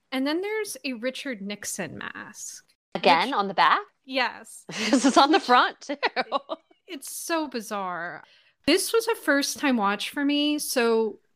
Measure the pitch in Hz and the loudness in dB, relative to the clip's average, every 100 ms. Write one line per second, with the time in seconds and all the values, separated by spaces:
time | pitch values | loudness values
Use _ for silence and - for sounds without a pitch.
0 | - 262 277 330 403 440 415 269 285 240 | -8 -4 -2 -2 -2 -4 -6 -8 -8 -6
1 | 254 254 277 220 202 208 - - 165 - | -6 -6 -8 -8 -8 -10 -8 -8 -8 -8
2 | - 98 - - - - _ _ _ - | -12 -12 -16 -16 -16 -16 _ _ _ 2
3 | 196 170 220 247 196 - 165 302 415 _ | 4 4 2 -2 -2 4 4 4 -2 _
4 | 269 262 226 - 226 - - 165 214 247 | -6 -2 -2 -4 -18 -20 -12 -6 0 4
5 | 262 339 277 359 - 247 359 - - 285 | 6 6 6 4 6 6 4 0 -8 -4
6 | - - - - - 320 _ _ - 302 | -2 -2 -4 -4 -6 -14 _ _ -16 -14
7 | - - - 330 302 247 202 202 185 170 | -12 -10 -4 -4 -4 -6 -8 -8 -6 -6
8 | 170 151 - _ _ _ - 370 - 453 | -8 -12 -18 _ _ _ 0 2 2 0
9 | 453 440 - 277 277 - 294 240 196 208 | 0 -2 2 0 0 -2 0 2 2 0
10 | - 294 285 294 294 294 - 254 233 226 | -4 -2 0 2 2 0 -2 0 2 2
11 | 220 - _ | 0 -6 _